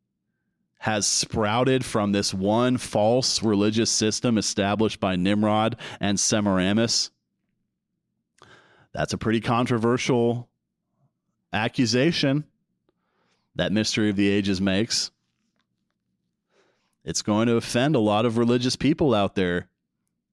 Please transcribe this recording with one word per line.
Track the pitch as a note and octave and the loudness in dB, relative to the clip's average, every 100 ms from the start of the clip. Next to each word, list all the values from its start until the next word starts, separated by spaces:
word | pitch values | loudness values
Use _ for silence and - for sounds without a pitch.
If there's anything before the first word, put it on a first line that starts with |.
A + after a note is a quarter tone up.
| _ _ _ _ _ _ _ _ | _ _ _ _ _ _ _ _
has | A2 G#2+ - | -4 -2 -2
sprouted | - - A2+ G#2 A#2 C3 C3 | -2 -4 -2 0 0 2 0
from | - A2+ G#2 | 0 -2 0
this | G2+ - | 0 -2
one | G2 G2 A2+ B2+ B2 | -2 0 2 2 -2
false | - A2 G#2+ B2 - - | -2 0 2 2 0 -2
religious | A2 G2+ G#2 A2 G#2+ | 0 2 2 2 0
system | - A2 - B2 G#2+ | 0 0 0 0 0
established | - - G2 G#2 A2 - | 0 -2 0 0 0 0
by | G2 | -2
Nimrod | F2+ F#2+ G#2 G#2+ G#2+ A2+ A2+ - - | 0 0 2 2 2 0 -4 -12 -6
and | G2+ G2 | -2 -2
Semiramis. | - A2 G#2 F#2+ F#2 A2 A2+ - - _ _ _ _ _ _ _ _ _ _ _ _ _ - - _ _ _ | 0 0 2 2 2 0 0 -2 -4 _ _ _ _ _ _ _ _ _ _ _ _ _ -20 -20 _ _ _
That's | - D2+ | -6 -6
a | F#2 | -4
pretty | A2+ A2+ | -2 -2
controversial | A#2 A#2+ B2 A#2 A#2 B2 - B2 A#2 A#2+ - _ _ _ _ _ _ _ _ _ _ | 0 0 0 0 2 0 0 2 2 -2 -8 _ _ _ _ _ _ _ _ _ _
accusation | G#2 A#2+ - A#2 B2 D#3 D3+ C#3 D3 - _ _ _ _ _ _ _ _ _ _ | -4 -2 0 0 2 2 0 0 -2 -4 _ _ _ _ _ _ _ _ _ _
that | - E2+ | -6 -2
Mystery | G#2 G#2+ A2+ G#2 | -2 -2 0 0
of | G2 | 2
the | G2 | 2
Ages | G#2 G2+ F#2 | 2 0 0
makes. | G2 F#2+ A#2 - - _ _ _ _ _ _ _ _ _ _ _ _ _ _ _ _ _ _ _ | 0 0 -2 -4 -6 _ _ _ _ _ _ _ _ _ _ _ _ _ _ _ _ _ _ _
It's | C#2+ - | -10 -6
going | - G#2+ A#2+ | 0 2 2
to | A#2 | 2
offend | - A#2+ C#3+ C#3 | 0 0 2 2
a | |
lot | G#2+ G#2 A#2 | 2 2 2
of | A2+ | 2
religious | A#2 B2 B2 - | 2 2 0 0
people | C3+ E3 D3+ | 0 2 2
out | G#2 G2 | 2 0
there. | G2+ F2+ F2 - _ _ _ _ _ _ | 0 -2 -2 -6 _ _ _ _ _ _